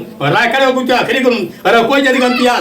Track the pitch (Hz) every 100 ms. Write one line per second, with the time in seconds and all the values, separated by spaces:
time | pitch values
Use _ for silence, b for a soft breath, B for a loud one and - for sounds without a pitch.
0 | - - 143 196 240 269 269 254 240 247
1 | 220 254 254 233 180 B 185 233 226 277
2 | 269 254 247 247 247 247